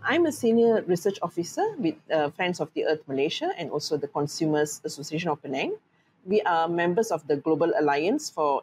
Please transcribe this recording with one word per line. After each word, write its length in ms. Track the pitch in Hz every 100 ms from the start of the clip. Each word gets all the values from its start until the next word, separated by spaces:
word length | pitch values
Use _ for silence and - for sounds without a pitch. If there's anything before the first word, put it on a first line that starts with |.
I'm 240 | - 330 330
a 40 |
senior 520 | - 226 233 233 220
research 340 | 170 175 202 196
officer 420 | 175 170 175 - 427 370
with, 160 | 165 - -
uh, 160 | 156 147
Friends 300 | - 180 175
of 120 | 147 151
the 100 | -
Earth 160 | 156 -
Malaysia 420 | 135 147 - 339 392
and 140 | 143
also 260 | 147 - 151
the 100 | 143
Consumers 760 | 151 147 - 156 151 151 -
Association 460 | 156 143 143 160 175
of 120 | 151
Penang. 360 | 143 135 269 427 _ _ _ _ 185
We 160 | 214
are 260 | 180 165 165
members 400 | 170 175 175 220
of 160 | 165 -
the 100 | 143
Global 360 | 160 156 165 -
Alliance 500 | 147 143 175 302 -
for 320 | - 147 135